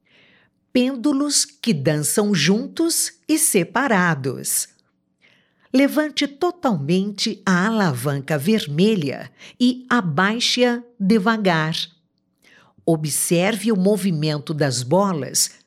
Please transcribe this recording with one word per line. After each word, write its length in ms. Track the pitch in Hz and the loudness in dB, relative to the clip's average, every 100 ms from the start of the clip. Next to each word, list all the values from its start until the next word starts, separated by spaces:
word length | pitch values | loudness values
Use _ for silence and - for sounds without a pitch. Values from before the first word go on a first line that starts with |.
| _ _ _ _ _ _ _ | _ _ _ _ _ _ _
pêndulos 720 | 254 247 269 269 269 294 285 | 0 0 0 0 0 0 0
que 300 | - _ - | -2 _ -2
dançam 600 | 160 135 151 147 - 208 | 0 0 0 0 0 0
juntos 840 | 196 143 202 277 - 330 320 - - - | 2 2 0 -2 -2 -2 0 -4 -6 -2
e 100 | 311 | 0
separados. 1300 | - - 170 - 277 208 180 151 131 65 71 - - _ _ _ _ _ _ _ _ _ _ | 2 0 0 -2 0 2 2 0 -2 -6 -4 -6 -6 _ _ _ _ _ _ _ _ _ _
Levante 520 | 262 277 226 302 294 285 | 2 2 2 -2 -4 -6
totalmente 1160 | - 359 - 262 185 139 185 202 196 226 - - | -2 -4 -2 -2 -2 0 0 -2 -4 -6 -4 0
a 220 | 180 196 | 2 2
alavanca 720 | 226 190 123 131 139 131 156 | 0 0 0 -2 -4 -2 -2
vermelha 920 | 143 220 - 143 202 220 147 123 - - - - | 0 0 0 2 2 2 -2 -6 -12 -20 -20 0
e 260 | 247 247 - | 0 0 -2
abaixe-a 920 | 240 185 143 190 226 - - 247 240 240 _ | -2 0 0 0 0 -2 2 2 0 -6 _
devagar. 760 | 190 226 202 226 190 165 156 165 - _ _ _ _ _ _ _ _ _ - | 2 2 2 0 2 0 0 -4 -8 _ _ _ _ _ _ _ _ _ -2
Observe 880 | 160 156 131 - 170 185 226 214 | 0 -2 -4 0 0 0 -2 -2
o 20 | 214 | 0
movimento 800 | 185 214 190 156 156 151 143 | 2 2 0 0 -2 -2 -6
das 300 | 156 147 120 | -2 -2 -2
bolas 680 | 123 175 202 165 131 - - - | 0 2 2 -2 -4 -4 -4 -6